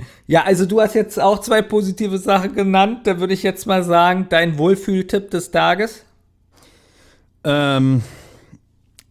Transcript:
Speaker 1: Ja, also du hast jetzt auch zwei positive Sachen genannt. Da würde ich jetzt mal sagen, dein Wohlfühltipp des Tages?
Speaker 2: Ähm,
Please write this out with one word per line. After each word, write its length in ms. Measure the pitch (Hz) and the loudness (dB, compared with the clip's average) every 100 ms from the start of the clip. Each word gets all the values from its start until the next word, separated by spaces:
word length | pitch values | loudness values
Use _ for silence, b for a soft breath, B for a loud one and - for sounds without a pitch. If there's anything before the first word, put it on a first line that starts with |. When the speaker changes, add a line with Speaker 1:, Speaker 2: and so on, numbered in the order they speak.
| B B - | B B 0
Speaker 1:
Ja, 180 | 160 - | 0 2
also 200 | 180 185 | 2 2
du 160 | 220 | 2
hast 140 | 214 220 | 2 0
jetzt 240 | 214 - | -2 0
auch 180 | 196 208 | 0 0
zwei 200 | 240 220 | 0 0
positive 560 | 214 214 190 185 208 190 | 2 -2 -2 -4 -4 -4
Sachen 380 | 196 196 190 202 | 0 0 0 -2
genannt. 500 | 196 190 202 247 214 | 2 2 2 0 -4
Da 140 | 175 | -2
würde 140 | 185 190 | -2 -2
ich 80 | |
jetzt 240 | 196 185 - | -4 -4 -2
mal 160 | 190 | -2
sagen, 420 | 175 170 175 185 185 | 2 4 4 2 0
dein 280 | 165 170 147 | 0 0 0
Wohlfühltipp 720 | 170 196 202 190 185 196 196 | 0 0 0 -4 -2 -4 -4
des 220 | 175 - | -8 -4
Tages? 540 | 165 165 185 226 - _ _ _ _ _ b b b b b b b b _ | 0 0 0 -4 -10 _ _ _ _ _ b b b b b b b b _
Speaker 2:
Ähm, 580 | 147 143 143 135 131 131 104 B B B B - _ _ _ _ _ | -4 -2 0 2 2 0 -2 B B B B -20 _ _ _ _ _